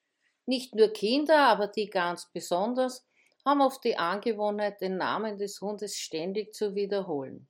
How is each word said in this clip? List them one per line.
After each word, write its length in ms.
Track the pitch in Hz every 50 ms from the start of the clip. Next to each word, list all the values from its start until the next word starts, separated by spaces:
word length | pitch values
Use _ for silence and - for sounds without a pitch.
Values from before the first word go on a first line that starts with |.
| _ _ _ _ _ _ _ _ _
Nicht 280 | - 254 254 254 - -
nur 140 | 214 220 202
Kinder, 480 | 214 - - 208 240 285 302 294 320
aber 300 | 302 285 247 214 190 208
die 240 | 202 - - 214 196
ganz 400 | - 190 175 175 175 170 - - -
besonders, 720 | 175 160 - 175 175 196 226 247 247 254 254 254 - _ _ _ _ _ _ _ _ -
haben 160 | 262 285 285
oft 240 | 277 311 294 - -
die 140 | 240 - -
Angewohnheit, 800 | 170 170 185 208 - 247 220 202 208 208 208 208 208 208 202 -
den 160 | 185 190 190
Namen 420 | 185 156 123 127 175 214 220 208 196
des 220 | 202 196 196 -
Hundes 380 | 190 202 214 202 214 202 - -
ständig 560 | - - - 160 156 185 196 214 208 208 -
zu 200 | - 214 208 190
wiederholen. 720 | 202 202 196 202 196 185 185 160 139 135 131 117 117 123 _